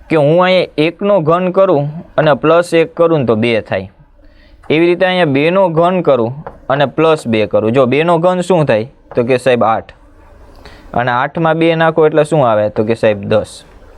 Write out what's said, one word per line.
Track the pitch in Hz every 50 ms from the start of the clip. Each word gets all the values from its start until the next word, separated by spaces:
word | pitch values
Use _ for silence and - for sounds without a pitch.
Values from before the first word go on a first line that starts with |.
| - -
કે | 160
હું | 160 143 143 160 175 180
અહીંયા | 185 185 180 165 - - -
એકનો | 151 165 165 - 202 202 208 190
ઘન | 156 147 165 175 185 180
કરું | 175 185 196 190 175 143 143 147 151 170 - - - -
અને | 151 156 151
પ્લસ | - - 156 160 170 175 175 170
એક | 165 160 160 -
કરું | - 170 165 165 151
ને | 131
તો | 117 117
બે | 107 113 120 117 107
થાય, | 98 - - 95 95 98 - _ - _ _ _ - - - - - - - - - -
એવી | 139 156 170 175
રીતે | 175 170 185
અહીંયા | 185 185 180 175 156 131
બેનો | 135 147 165 180 196 196 180
ઘન | 165 156 170 175 190 180
કરું | 160 151 139 120 113 117 131 147 - - - - - -
અને | 131 143 143
પ્લસ | 127 - - 156 160 160 - - 120
બે | 110 110 104 101
કરું. | - 104 101 110
જો, | 117 139 131
બેનો | 120 127 143 160 175 175 165
ઘન | 165 185 185 180
શું | 175 - 190 170 151
થાય? | 135 120 104 110 131 - _ _ _ -
તો | - 120
કે | 113 135 123
સાહેબ | - 135 123 120 -
આઠ, | 110 110 101 92 - - _ - - - - - - - - - - - - - - - - - - -
અને | - 123 127
આઠમાં | 120 120 135 151 - 175 165 160 160 160
બે | 165 165 165
નાખો | 160 165 160 156 165 156 151
એટલે | 147 147 147
શું | 147 165 156 135 117
આવે? | 110 107 107 107
તો | - - 110
કે | 107 113
સાહેબ | - - 113 107 101 101 104
દસ. | 110 107 95 - - - - - - - - - -